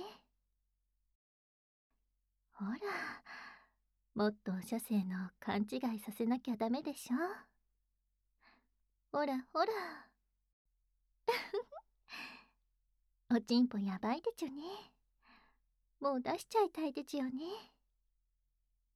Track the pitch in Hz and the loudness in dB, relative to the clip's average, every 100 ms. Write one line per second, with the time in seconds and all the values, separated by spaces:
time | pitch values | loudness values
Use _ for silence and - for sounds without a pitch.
0 | 403 - _ _ _ _ _ _ _ _ | -8 -14 _ _ _ _ _ _ _ _
1 | _ _ _ _ _ _ _ _ _ _ | _ _ _ _ _ _ _ _ _ _
2 | _ _ _ _ _ - 202 285 403 359 | _ _ _ _ _ -8 -4 -4 -4 -4
3 | - - - - - - - _ _ _ | -6 -8 -14 -16 -16 -18 -20 _ _ _
4 | _ 226 208 214 - 185 - 226 - 208 | _ 0 2 0 -2 -2 -2 -4 2 2
5 | 185 185 185 - - 202 214 254 254 220 | 2 0 -4 -6 -2 0 0 0 0 -2
6 | - 208 233 254 262 220 226 262 302 277 | -4 0 2 2 0 0 2 2 -2 -6
7 | - 254 359 - - _ _ _ _ _ | 0 0 0 -4 -14 _ _ _ _ _
8 | _ _ _ _ - _ _ _ _ _ | _ _ _ _ -20 _ _ _ _ _
9 | _ 285 285 262 - 311 403 427 349 311 | _ 0 0 0 0 2 2 0 -4 -10
10 | - _ _ _ _ _ _ _ _ _ | -16 _ _ _ _ _ _ _ _ _
11 | _ _ - 494 - 403 - 605 - _ | _ _ -2 0 -2 -4 -6 -12 -18 _
12 | - - - - - _ _ _ _ _ | -16 -14 -12 -16 -20 _ _ _ _ _
13 | _ _ - 233 214 240 247 208 196 190 | _ _ 0 2 4 6 6 4 0 0
14 | 214 294 453 - 302 277 339 403 - _ | 0 0 -2 -4 -4 -6 -10 -10 -14 _
15 | _ _ _ - _ _ _ _ _ - | _ _ _ -20 _ _ _ _ _ -2
16 | 285 262 247 349 - 440 381 - 311 277 | 2 2 2 -2 2 4 4 4 -2 -2
17 | - 294 254 262 330 427 - _ _ _ | -4 -2 -2 -2 -6 -8 -12 _ _ _
18 | _ _ _ _ _ _ _ _ _ | _ _ _ _ _ _ _ _ _